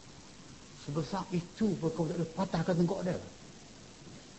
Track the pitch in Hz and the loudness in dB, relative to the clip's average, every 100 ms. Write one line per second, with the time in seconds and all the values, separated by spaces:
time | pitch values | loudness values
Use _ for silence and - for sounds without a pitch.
0 | - - - - - - - - - 147 | -16 -16 -16 -16 -16 -16 -16 -10 -4 -2
1 | 147 196 175 180 - - 220 151 160 - | 0 -2 0 0 0 2 2 4 2 2
2 | 160 175 165 - 190 170 165 175 175 190 | 2 2 0 0 2 4 6 6 6 4
3 | 180 165 - - - - - - - - | 2 0 -2 -12 -16 -16 -16 -16 -18 -16
4 | - - - | -16 -16 -16